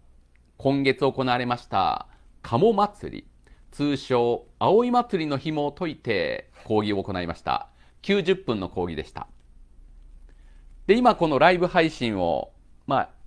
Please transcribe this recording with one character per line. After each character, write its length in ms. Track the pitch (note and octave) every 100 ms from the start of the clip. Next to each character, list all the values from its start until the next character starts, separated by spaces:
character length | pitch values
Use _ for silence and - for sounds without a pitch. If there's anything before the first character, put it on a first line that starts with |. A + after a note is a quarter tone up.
| - - _ _ _ -
今 260 | C3+ C#3
月 180 | C3+ C3
行 120 | C3+
わ 260 | C3+ B2+ B2
れ 80 | B2
ま 100 | B2
し 100 | -
た、 420 | G2 E2 - - - - -
賀 160 | - A#2+
茂 140 | A3
祭 460 | G3+ G3+ - D2 A1+
り、 100 | - _ _ - -
通 260 | - D3 C#3
称、 500 | - B2 A#2+ A#2 - _
葵 320 | B2 G#3 B3
祭 380 | B3 A#3+ F3+ D#3
の 100 | C3+
紐 300 | D#3+ D#3 C#3+
を 40 |
解 200 | C#3+ F3
い 40 | -
て 540 | B2 G2 D2 A1+ - -
講 180 | - G#2+
義 160 | G#2 G2
を 20 |
行 120 | F#2+ F#2
い 80 | E2+
ま 80 | -
し 60 |
た。 260 | D#2 B1+ - _ - _
九 200 | - G3+
十 120 | F3
分 240 | F#3+ - A2
の 100 | F2+
講 220 | F#2 F2
義 60 | D2+
で 80 |
し 80 | -
た。 160 | - - - - - - - - - - - - - - - - - -
で、 80 | A3+
今 180 | B3
こ 140 | G3+ E3
の 100 | C3
ラ 140 | E3
イ 60 | F3+
ブ 100 | F3
配 220 | F3+ D#3+
信 280 | - A#2 G2
を、 320 | E2+ C#2 - - - - -
ま 80 | C3+
あ、 140 | - -